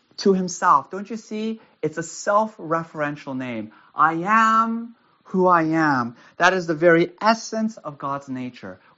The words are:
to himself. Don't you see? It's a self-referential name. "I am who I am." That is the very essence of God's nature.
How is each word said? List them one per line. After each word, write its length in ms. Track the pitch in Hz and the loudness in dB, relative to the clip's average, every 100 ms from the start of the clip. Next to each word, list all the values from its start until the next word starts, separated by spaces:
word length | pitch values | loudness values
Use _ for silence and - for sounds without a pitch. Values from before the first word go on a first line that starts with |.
| _ - | _ -4
to 140 | 202 | 0
himself. 580 | 185 180 - 185 147 131 | 0 0 0 4 4 2
Don't 180 | 190 202 | -10 -10
you 60 | 226 | -12
see? 440 | - 214 220 220 _ _ | -10 -8 -6 -8 _ _
It's 160 | 156 160 | -8 -6
a 60 | |
self-referential 1300 | 165 - - 208 220 - 165 165 160 160 147 147 - 131 | -10 -8 -2 0 0 -6 -6 -4 -4 -6 -6 -6 -10 -8
name. 360 | 127 117 107 - _ - | -8 -8 -10 -14 _ 2
"I 260 | 156 165 | 2 2
am 720 | 185 220 220 220 226 226 233 233 _ _ | 0 2 4 4 2 -2 -8 -14 _ _
who 240 | - 190 185 | -6 2 4
I 140 | 175 | 4
am." 520 | 160 160 156 131 117 123 - - | 4 2 2 0 -2 -8 -16 0
That 180 | 175 | 2
is 140 | 185 170 | 2 0
the 60 | |
very 360 | 151 175 165 175 - | 2 4 4 2 0
essence 580 | 208 226 - 220 220 - | 0 0 -2 -6 -6 -6
of 200 | 156 143 | -14 -10
God's 300 | 143 139 135 | -8 -8 -8
nature. 500 | 127 123 - 98 92 _ | -10 -10 -12 -16 -16 _